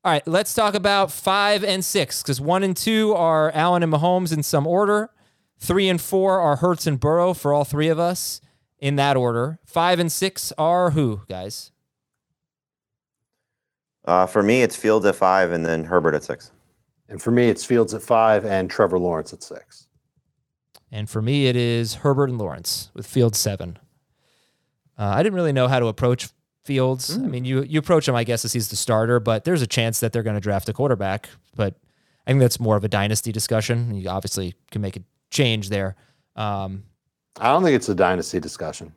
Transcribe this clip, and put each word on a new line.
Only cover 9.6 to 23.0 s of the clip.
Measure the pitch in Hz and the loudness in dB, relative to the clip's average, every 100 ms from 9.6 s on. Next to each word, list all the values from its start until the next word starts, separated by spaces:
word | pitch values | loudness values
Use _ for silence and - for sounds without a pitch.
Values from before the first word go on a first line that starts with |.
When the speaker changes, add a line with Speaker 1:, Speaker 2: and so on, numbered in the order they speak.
| _ | _
Speaker 1:
Five | 165 175 180 | 0 2 2
and | 170 | 0
six | - 190 - - - | -2 -4 -4 -10 -2
are | 156 180 180 | 0 2 2
who, | 156 131 104 - | 2 0 -2 -10
guys? | 92 98 - - _ _ _ _ _ _ _ _ _ _ _ _ _ _ _ _ _ _ _ _ _ _ _ | -12 -10 -14 -18 _ _ _ _ _ _ _ _ _ _ _ _ _ _ _ _ _ _ _ _ _ _ _
Speaker 2:
Uh, | - 90 92 | 0 2 4
for | - | 2
me, | 101 123 | 4 4
it's | 117 - | 2 0
Fields | 107 107 | 2 4
at | 98 - | 2 2
five | 92 95 90 | 2 4 2
and | 85 82 | 0 -2
then | 82 | -2
Herbert | 80 90 80 | 0 2 2
at | 76 | 0
six. | - 69 - _ _ _ _ _ _ | -4 -12 -12 _ _ _ _ _ _
Speaker 3:
And | 101 | -8
for | 117 | 0
me, | 120 120 | 4 4
it's | 98 | 2
Fields | - 120 113 | 0 2 2
at | 110 | -2
five | - 113 113 104 | 0 4 4 4
and | 107 95 92 | 2 -2 -2
Trevor | - 98 90 | 0 2 2
Lawrence | 90 80 78 | 0 -4 -8
at | - | -16
six. | - 76 _ - _ _ _ _ _ _ _ _ _ _ _ | -18 -18 _ -20 _ _ _ _ _ _ _ _ _ _ _
Speaker 1:
And | 107 104 | -10 -8
for | 110 | -4
me, | 113 143 135 | 0 2 2
it | 123 | 2
is | 120 117 113 - | 0 0 -2 -2
Herbert | 143 139 139 | 0 2 0
and | 120 | -2
Lawrence | 98 67 - - - | -8 -8 -8 -8 -10
with | - | -16